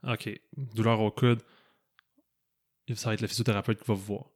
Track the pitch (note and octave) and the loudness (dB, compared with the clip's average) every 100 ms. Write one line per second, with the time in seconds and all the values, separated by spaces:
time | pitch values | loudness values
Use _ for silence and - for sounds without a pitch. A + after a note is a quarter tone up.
0 | - A2+ - G2+ _ - C3 G#2+ A2+ A2+ | -4 -4 -4 -10 _ -10 -8 0 2 4
1 | G#2+ - B2 A#2 - _ _ _ _ _ | 2 4 4 4 -2 _ _ _ _ _
2 | _ _ _ _ _ _ _ _ - A#2 | _ _ _ _ _ _ _ _ -10 -4
3 | - G#2+ G#2+ - A#2 G2+ F#2+ A2 - G2+ | -2 -2 -2 -2 0 0 0 -2 0 -2
4 | G2 G2+ - | -2 -8 -8